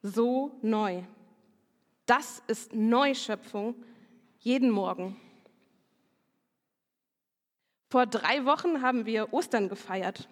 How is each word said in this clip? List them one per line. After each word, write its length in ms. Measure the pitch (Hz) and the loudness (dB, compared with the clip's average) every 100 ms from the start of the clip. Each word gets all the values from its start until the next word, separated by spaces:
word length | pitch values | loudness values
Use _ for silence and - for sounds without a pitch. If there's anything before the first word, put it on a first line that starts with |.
so 560 | 202 202 233 254 285 - | -4 0 2 2 -2 -4
neu. 400 | 214 220 208 180 180 - - _ _ _ _ _ _ _ - | 0 0 0 -2 -8 -20 -20 _ _ _ _ _ _ _ 2
Das 340 | 247 294 - - | 2 2 -16 -6
ist 260 | 220 - | -6 -4
Neuschöpfung 1000 | 226 220 233 277 262 - 208 - 208 214 240 - - - _ _ _ | 0 4 4 4 2 -4 -8 -6 -8 -6 -8 -16 -20 -20 _ _ _
jeden 320 | 233 254 254 | 0 2 4
Morgen. 480 | 208 185 180 185 196 - - - _ _ _ _ _ _ _ _ _ _ _ _ _ _ _ _ _ _ _ _ _ _ _ _ | 2 0 -4 -8 -10 -20 -20 -20 _ _ _ _ _ _ _ _ _ _ _ _ _ _ _ _ _ _ _ _ _ _ _ _
Vor 180 | 254 247 | 2 2
drei 380 | 220 - 269 262 | 2 2 2 2
Wochen 360 | 302 349 311 | 2 2 0
haben 240 | 254 254 214 | 0 0 -2
wir 260 | 220 214 | -2 0
Ostern 360 | 285 349 240 196 | -2 0 -2 -2
gefeiert. 580 | 196 - 190 185 - - | -6 -6 -4 -4 -6 -16